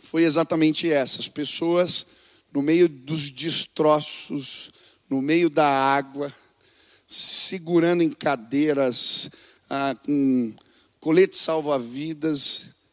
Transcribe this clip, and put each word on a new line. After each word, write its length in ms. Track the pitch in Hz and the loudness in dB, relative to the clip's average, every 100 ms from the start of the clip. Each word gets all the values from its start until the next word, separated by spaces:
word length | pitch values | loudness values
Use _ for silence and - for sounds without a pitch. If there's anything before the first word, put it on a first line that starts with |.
foi 220 | - 160 | -6 0
exatamente 680 | 165 156 160 165 156 151 170 | 2 2 0 0 0 0 0
essa. 280 | 147 123 - | 0 2 0
As 100 | - | -2
pessoas, 760 | - 139 - 165 175 180 - - - - _ _ | -4 -2 0 0 0 0 -2 -4 -16 -20 _ _
no 100 | 143 | -4
meio 260 | 143 165 175 | 0 2 2
dos 420 | 135 131 160 143 | 0 -8 -6 -6
destroços, 1400 | 127 160 143 - - 151 151 147 - - 151 131 - - - - _ - | -6 -2 0 0 0 2 2 0 -8 -8 -8 -8 -8 -10 -18 -20 _ -6
no 120 | 135 | -4
meio 300 | 139 165 170 | 0 2 2
da 180 | 151 147 | 2 2
água, 640 | 139 135 139 135 139 143 - _ _ _ _ _ _ - | 2 2 0 -2 -8 -10 -12 _ _ _ _ _ _ -8
segurando 920 | - - - - 185 165 170 170 175 | -2 2 2 2 0 0 2 2 2
em 80 | 160 | 0
cadeiras, 1160 | - 151 135 113 139 151 139 131 120 - - - - - _ - | -2 -4 -4 -4 -2 0 0 0 0 2 0 -2 -10 -20 _ -10
ah, 260 | 139 139 123 - | -6 -4 -6 -4
com 480 | 147 135 127 117 113 _ _ _ _ | 0 2 0 -2 -8 _ _ _ _
colete 360 | 156 165 190 - | 0 4 4 2
salva-vidas. 1300 | - 160 147 139 117 127 156 156 156 147 - - - - _ | 0 0 -2 -2 -4 -10 -10 -6 -4 0 2 0 -4 -18 _